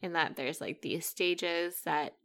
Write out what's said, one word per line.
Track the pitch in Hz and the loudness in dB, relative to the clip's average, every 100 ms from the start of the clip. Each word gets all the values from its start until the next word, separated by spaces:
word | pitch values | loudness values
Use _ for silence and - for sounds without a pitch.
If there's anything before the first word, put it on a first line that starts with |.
in | 185 | -2
that | 170 151 - | 2 2 2
there's, | 131 165 | -2 -2
like, | - - | -4 -4
these | 147 120 - | -2 -2 -2
stages | - 180 175 175 170 175 175 165 | 0 2 2 2 2 0 -2 0
that | 151 147 - | 0 0 -6